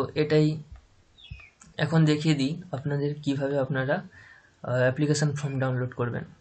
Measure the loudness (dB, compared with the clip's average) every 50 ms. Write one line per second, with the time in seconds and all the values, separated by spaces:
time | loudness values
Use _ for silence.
0 | -2 -2 0 -2 0 2 4 4 4 2 0 -2 -8 -14 -20 -20 _ _ _ _
1 | _ _ _ _ -18 -18 -18 -18 -18 -20 _ _ -20 -18 -4 -2 -2 2 4 6
2 | 6 6 4 4 4 2 2 2 2 -2 -2 -6 -8 -10 -10 -6 -4 -4 -2 -2
3 | -2 -2 -4 -4 -4 -4 -2 0 0 0 0 0 0 0 0 -2 0 0 -2 -2
4 | -4 -8 -18 -20 -20 -20 -20 -20 _ _ _ _ -8 -4 0 2 2 2 2 2
5 | 0 2 2 2 2 0 0 -2 -4 -4 -2 -2 -2 0 0 -2 -2 -4 -4 -4
6 | -4 -2 -2 -6 -8 -10 -16 _